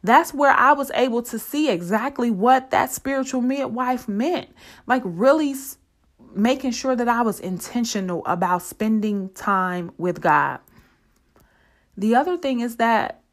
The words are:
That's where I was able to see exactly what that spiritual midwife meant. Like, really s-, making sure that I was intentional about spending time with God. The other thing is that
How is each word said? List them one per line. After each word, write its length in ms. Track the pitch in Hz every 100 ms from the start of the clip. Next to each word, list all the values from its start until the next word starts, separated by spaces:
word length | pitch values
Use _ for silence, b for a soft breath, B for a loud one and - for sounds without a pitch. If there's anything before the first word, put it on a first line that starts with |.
That's 300 | 190 269 339
where 180 | 277 285
I 200 | - 262
was 180 | 285 277 -
able 260 | 254 233
to 140 | 233 220
see 320 | - 294 302
exactly 600 | 175 175 214 254 277 240
what 400 | 190 226 262 262
that 200 | - 269
spiritual 500 | - 269 269 262 254
midwife 640 | 247 277 262 233 254 254 -
meant. 420 | 202 285 349 - _ B B -
Like, 140 | 254
really 480 | 208 165 262 311 294
s-, 260 | 269 - - _ _ _ _ -
making 380 | - 226 269 262
sure 240 | 233 262 247
that 140 | 240
I 120 | 233
was 180 | 226 196
intentional 840 | 185 180 - 240 226 208 185 170 -
about 360 | 175 180 180
spending 680 | - - 220 220 214 202 190
time 580 | - - 190 185 180 170 -
with 240 | 175 170
God. 380 | 165 147 143 131 _ b b b b b b b b b b b b -
The 180 | 208 240
other 220 | 302 359
thing 240 | 277 247
is 160 | 233 233
that 440 | 233 226 - - _